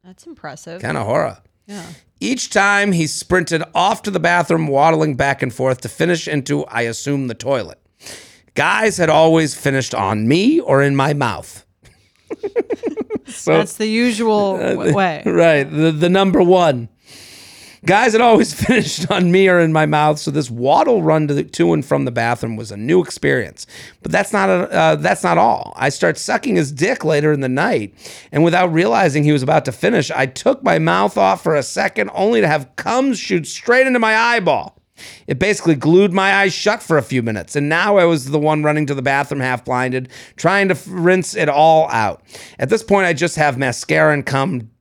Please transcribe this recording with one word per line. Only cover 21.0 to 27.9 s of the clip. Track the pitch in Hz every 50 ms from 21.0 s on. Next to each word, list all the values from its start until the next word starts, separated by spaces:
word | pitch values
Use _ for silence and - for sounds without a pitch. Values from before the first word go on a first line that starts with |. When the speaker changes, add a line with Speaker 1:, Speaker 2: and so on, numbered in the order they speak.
Speaker 2:
run | 165 156 156 160 156 143
to | 143
the, | 143 -
to | - - - 170 170 170
and | 156 135
from | - - 143 139
the | 131
bathroom | 117 117 113 117 117 117 - 117 113
was | 107 113 104
a | 110 101
new | 107 127 165 185
experience. | 175 - - - - 139 139 127 107 73 - - - _ - - - - - _ _
But | -
that's | 156 - 202 -
not | - 202 196 190
a, | 185 180 180 -
uh, | 185 175 160 160 156
that's | 147 147 165 - - -
not | 180 170 165
all. | - 117 - - - - -
I | - 117 139
start | 151 - 175 170 156 -
sucking | - - 254 226 - 269 208
his | 175 156 135
dick | 147 127 151 208 262 - -
later | 156 160 147 147 151 151
in | 143
the | 135 131
night, | 127 139 170 - 196 135 104 98